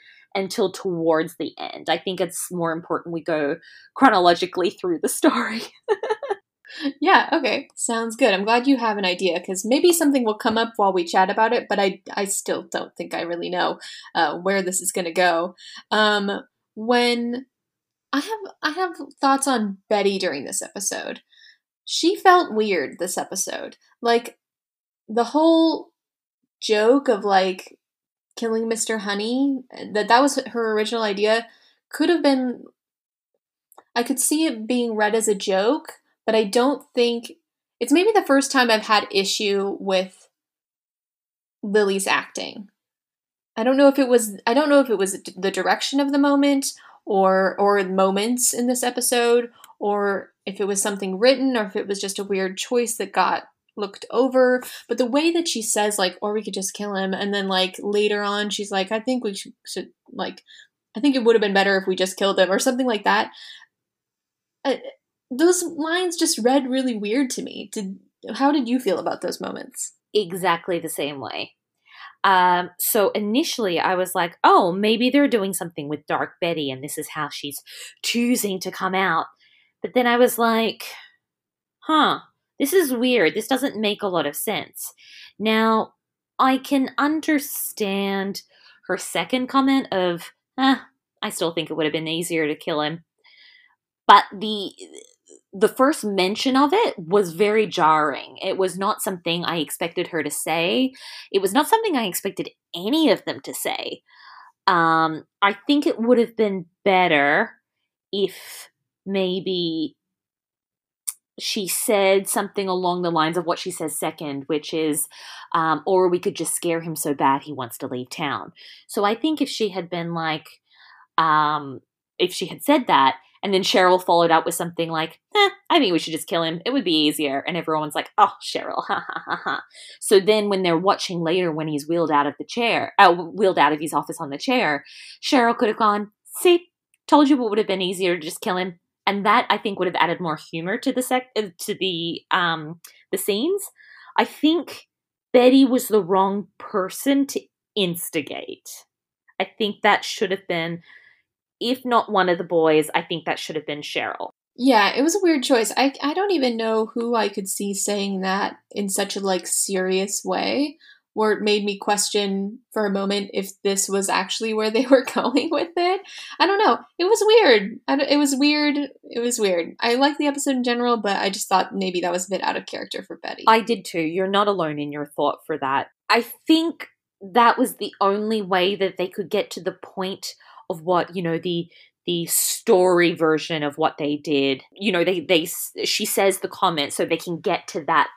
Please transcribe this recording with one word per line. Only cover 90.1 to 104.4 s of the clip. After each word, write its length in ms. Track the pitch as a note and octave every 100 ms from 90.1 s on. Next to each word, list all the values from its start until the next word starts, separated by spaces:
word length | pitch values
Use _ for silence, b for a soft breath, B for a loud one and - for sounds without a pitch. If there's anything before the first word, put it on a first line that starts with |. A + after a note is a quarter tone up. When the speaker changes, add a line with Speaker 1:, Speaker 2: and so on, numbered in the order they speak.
| E3+ - - _ -
Speaker 1:
"Eh, 180 | C4+ B3+ - _ _ _
I 80 | G#3
still 220 | - E3
think 180 | E3+ D3+
it 40 |
would 120 | D#3+ D3+
have 60 |
been 140 | D#3+ D#3+
easier 380 | E3 E3+ D#3+ D3+
to 80 | D#3
kill 260 | - D3+
him." 220 | D3+ E3 _ _ b b b b b b _ _ -
But 180 | G3+ - G3+
the, 360 | G#3+ G#3 F3+ - E2+ C#2+ - _ _ D2+ _
the 160 | F#3+ G3
first 360 | - C4 D#4+
mention 520 | G#3+ G3 F#3 A3 C4+ C4
of 160 | C#4+
it 260 | G4 F4 G#3
was 340 | D#3+ G#3 F3
very 340 | D#3+ G#3 A3 G3
jarring. 720 | F3+ D#3 D#3 D3+ - - -
It 160 | F#3+ F#3
was 180 | F#3+ F3+
not 260 | G3+ -
something 420 | G#3+ F3+ E3+ F3
I 140 | D#3+ E3+
expected 500 | D3 - E3+ F3+ E3+
her 140 | E3
to 80 | D3
say. 640 | - F3 E3 F3 A#3 C4 B3+ B B B
It 80 | F#3+
was 120 | F#3+
not 160 | A#3 D4
something 280 | A4+ A4+ C4+
I 100 | G3+
expected 440 | - G3+ F#3+ - - _
any 360 | E3 G3+ D#4 D4
of 140 | F3
them 160 | E3 B2
to 120 | -
say. 480 | - - - - - B B B B